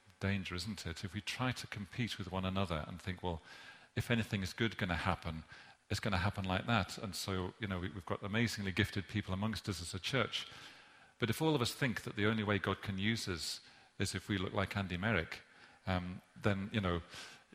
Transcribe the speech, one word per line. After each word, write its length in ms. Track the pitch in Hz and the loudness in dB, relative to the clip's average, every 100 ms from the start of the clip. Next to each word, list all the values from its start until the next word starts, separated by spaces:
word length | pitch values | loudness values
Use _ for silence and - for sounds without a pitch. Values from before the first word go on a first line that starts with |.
| - - | -20 -2
danger, 340 | 98 98 90 | 0 0 -2
isn't 320 | 90 98 101 87 | -4 -4 -4 -6
it? 180 | 82 | -6
If 100 | 95 | -6
we 60 | 107 | -6
try 320 | - - 127 | -6 0 0
to 140 | - - | 0 -6
compete 500 | - 101 - 113 - | -8 -6 -4 -2 -4
with 120 | 87 | -4
one 140 | 92 | 0
another 400 | 92 95 95 80 - | 2 2 2 0 -2
and 140 | 90 | -6
think, 220 | - 90 | -6 -2
"Well, 180 | 90 82 - - - - - - | -2 -2 -6 -16 -16 -18 -6 -4
if 140 | - | 2
anything 320 | 117 104 101 | 2 2 0
is 100 | 92 | -2
good 240 | - 113 - | 0 0 2
gonna 200 | 92 85 | 0 2
happen, 480 | 95 82 87 80 - - - - - | 2 2 -2 -6 -8 -16 -20 -20 -4
it's 120 | - | -2
gonna 180 | 113 92 | 2 2
happen 260 | 95 101 | 2 2
like 220 | 98 92 - | 2 2 4
that." 320 | 117 - - | 2 2 -2
And 160 | 110 | -6
so, 400 | - - 92 92 - | -4 -2 -2 -2 -4
you 100 | 104 | -4
know, 100 | 90 | -2
we, 100 | 92 | -4
we've 180 | 98 - | -6 -4
got 160 | - | -4
amazingly 500 | 101 110 117 - 98 | 0 2 2 2 0
gifted 360 | 90 107 104 - | 2 2 2 -2
people 260 | 104 - | -2 0
amongst 340 | 95 107 101 - | 0 0 -2 -2
us 120 | 87 | -4
as 140 | 85 | -4
a 40 | 95 | -6
church. 480 | - 131 107 - - - - - - - - - | 0 2 2 -2 -8 -12 -16 -18 -20 -20 -20 -2
But 120 | 117 | 0
if 100 | - | 2
all 140 | 160 | 4
of 80 | 147 | 4
us 100 | 117 | 2
think 300 | - 135 98 | 2 0 0
that 140 | - - | -4 2
the 100 | 104 | 4
only 160 | 113 | 4
way 160 | 104 101 | 4 4
God 240 | - 95 | 4 0
can 160 | - 95 | -2 0
use 300 | 104 113 - | 2 2 0
us 320 | 82 - - - - - - | -2 -4 -6 -10 -20 -14 -2
is 160 | 101 | 0
if 140 | 92 - | 0 0
we 100 | 101 | 2
look 140 | 92 | 2
like 240 | 101 95 101 | 2 2 0
Andy 200 | 95 90 | -2 0
Merrick, 440 | 104 98 80 - - - - - - | 2 2 0 -6 -14 -20 -20 -8 0
um, 340 | 92 90 92 - - | 0 0 -6 -12 -2
then, 260 | 110 98 101 | 2 2 0
you 80 | 113 | 0
know, 200 | 92 87 - - - - - | 2 2 -2 -12 -14 -16 -20